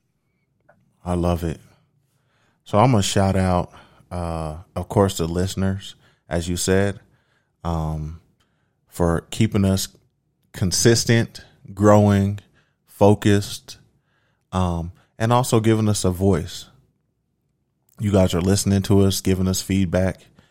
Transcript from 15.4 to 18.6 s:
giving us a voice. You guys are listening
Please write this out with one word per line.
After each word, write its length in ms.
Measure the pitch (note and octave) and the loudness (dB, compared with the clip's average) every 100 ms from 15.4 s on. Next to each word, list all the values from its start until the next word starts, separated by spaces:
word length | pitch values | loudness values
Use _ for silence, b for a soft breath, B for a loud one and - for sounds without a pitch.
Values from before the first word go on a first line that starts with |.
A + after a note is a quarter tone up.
| B2+ A#2 | 2 2
giving 280 | A2 A2 G#2+ | 2 2 0
us 160 | G#2 | 0
a 60 | F#2 | -2
voice. 560 | F2 G2 E2+ F2 - - _ _ _ _ _ _ _ _ _ _ _ _ - | 0 0 0 -4 -14 -20 _ _ _ _ _ _ _ _ _ _ _ _ -6
You 100 | G#2+ | 0
guys 220 | G2 F#2 | 2 2
are 60 | F2 | 2
listening 420 | F#2 G2+ | 0 0